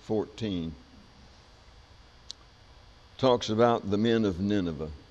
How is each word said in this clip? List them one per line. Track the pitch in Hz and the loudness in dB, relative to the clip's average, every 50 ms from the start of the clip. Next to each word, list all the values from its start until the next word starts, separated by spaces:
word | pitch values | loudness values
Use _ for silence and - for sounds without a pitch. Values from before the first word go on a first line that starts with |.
fourteen, | - - 110 104 90 - - - 117 104 92 85 82 82 76 - - - - - - - - - - - - - - - - - - - - - - - - - - - - - - - - - - - - - - - - - - - - - - - - | -6 -4 -2 -2 -2 -4 -6 -8 -6 -4 -4 -4 -6 -6 -10 -12 -18 -20 -20 -20 -20 -20 -20 -20 -20 -20 -20 -20 -20 -20 -20 -20 -20 -20 -20 -20 -20 -20 -20 -20 -20 -20 -20 -20 -20 -20 -20 -20 -20 -20 -20 -20 -20 -20 -20 -20 -20 -20 -20 -20 -20 -20 -6
talks | - 135 131 123 123 - 110 | 0 2 4 4 2 0 0
about | 110 110 120 120 117 - - 95 | 2 4 4 4 4 2 0 -2
the | 104 | 0
men | 101 113 117 113 113 110 | 0 2 2 2 2 2
of | 98 85 85 | 0 0 0
Nineveh. | 98 101 104 101 90 85 78 69 80 80 76 - - - | 0 0 0 0 -2 -2 -4 -6 -8 -10 -10 -14 -18 -20